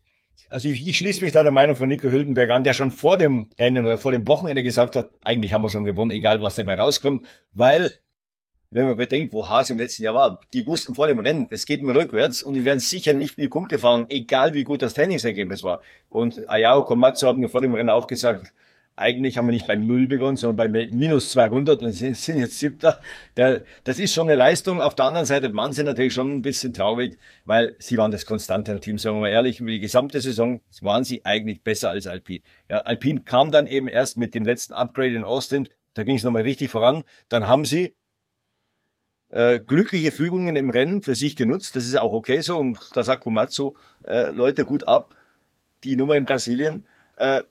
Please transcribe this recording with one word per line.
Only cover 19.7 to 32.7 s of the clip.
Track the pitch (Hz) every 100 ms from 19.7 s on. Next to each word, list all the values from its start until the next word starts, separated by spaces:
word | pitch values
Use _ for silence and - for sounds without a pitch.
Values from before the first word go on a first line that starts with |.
| 104
Null | 110 123 131
begonnen, | 135 135 131
sondern | 117 110 113
bei | 113 117
minus | 120 156 147 -
zweihundert | 131 110 123 147 139
und | 117
sind, | 92 131 123
sind | - 156
jetzt | 117 -
Siebter. | 143 - 160 - - - - -
Der, | 131 123 - - -
das | 131
ist | 202
schon | 160 165
eine | 139
Leistung. | 131 175 190 180
Auf | 143 -
der | 135
anderen | 165 147
Seite | 143 131 104
waren | 131
sie | 143
natürlich | 147 139 127
schon | 127 131
ein | 143
bisschen | 127 131 127
traurig, | 117 101 117 123 - _ _ -
weil | 113 117 -
sie | - 117
waren | 107
das | 104 -
konstante | 107 - 95 107 101
Team, | 107 107
sagen | 110 107
wir |
mal | 104
ehrlich, | 110 131 117
über | 113
die | 110
gesamte | 101 123 139 143
Saison | 131 113 120 120 _ -
waren | 98 110
sie | 131 123 95
eigentlich | 107 107 101
besser | 113 104 101
als | 98 98
Alpine. | 92 - 90 _ _
Ja, | -